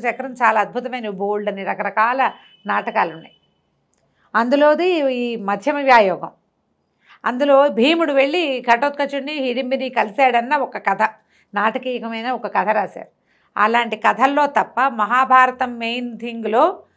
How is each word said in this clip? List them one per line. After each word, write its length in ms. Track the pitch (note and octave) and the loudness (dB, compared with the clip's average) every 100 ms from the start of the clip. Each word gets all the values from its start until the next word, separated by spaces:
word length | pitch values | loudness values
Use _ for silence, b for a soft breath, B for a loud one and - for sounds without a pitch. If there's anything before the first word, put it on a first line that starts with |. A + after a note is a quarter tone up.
| A#3 | -6
చక్రం 220 | A3 C4 | -6 -8
చాలా 280 | B3 A#3 A3 | 0 2 2
అద్భుతమైన 480 | F#3+ A3 B3 B3 A3 | 0 -4 -8 -8 -8
బోల్డ్ 400 | F#3+ G3+ G#3 G#3 | -6 -4 -4 -4
అని 160 | G3 | -6
రకరకాల 680 | F#3+ G3+ G3+ G3 A3+ C4 A#3+ b b _ G3+ | -6 -6 -4 0 0 0 -2 b b _ -6
నాటకాలు 460 | G3+ G#3 G#3 F3+ | -4 -2 -2 -2
ఉన్నాయి. 220 | D#3+ - _ _ _ _ _ _ _ _ _ _ | -4 -18 _ _ _ _ _ _ _ _ _ _
అందులోది 800 | G#3+ A#3+ C#4+ D4 D4+ F4+ E4+ C4+ | -2 2 4 4 4 2 2 0
ఈ 220 | B3 A#3+ A#3 | 0 -4 -4
మధ్యమ 400 | G3 G3+ A#3+ C#4+ | -4 -4 -2 0
వ్యాయోగం. 540 | C4+ A#3+ G3 D#3+ D#3+ - _ _ _ _ _ _ b b | 6 6 6 0 -8 -16 _ _ _ _ _ _ b b
అందులో 440 | - B3 C#4+ C4+ C#4+ | -6 0 4 6 4
భీముడు 440 | G#3+ B3+ E4 D#4+ | 4 2 2 2
వెళ్ళి 520 | C4+ C#4 F4 D#4 B3+ B3 | 2 2 0 -2 -2 2
ఘటోత్కచుడిని, 580 | A#3 C#4+ C#4+ C#4 C#4 C4+ | 2 2 -2 -4 -4 -6
హిడింబిని 560 | D4+ C4 A#3+ B3+ C4 B3+ | -4 -4 -4 -4 -4 -4
కలిశాడన్న 680 | B3 G#3+ G3 B3+ A#3 A#3 D4 | -4 -2 2 2 2 0 -2
ఒక 220 | B3+ G3 | -2 -4
కథ, 320 | G3 G3 A3 - _ _ _ | -2 0 -2 -4 _ _ _
నాటకీయమైన 760 | G3+ G#3+ B3 B3 A#3+ A3+ A3+ A#3 | -2 -2 -2 -4 -6 -6 -8 -6
ఒక 160 | B3 G#3+ | -6 -4
కథ 220 | G3 F#3 | -2 0
రాశారు. 400 | G#3+ F#3+ - - _ _ _ _ - | 0 -2 -8 -18 _ _ _ _ -2
అలాంటి 400 | G#3 A#3 A#3 A3 | 2 2 -2 0
కథల్లో 500 | A3 G#3 C4+ C#4+ C#4+ | 0 2 2 2 0
తప్ప 420 | B3 F#3 - C4+ | 0 -2 -2 -2
మహాభారతం 920 | A#3 G#3 B3 C4 B3+ B3+ B3+ B3+ A#3+ | 0 0 0 4 4 4 2 -6 -6
మెయిన్ 400 | A3+ A#3+ B3 A3+ | -6 -6 -8 -10
థింగ్లో 640 | A#3+ A#3 A3 A3 E4 G4+ - | -10 -8 -2 2 2 0 -14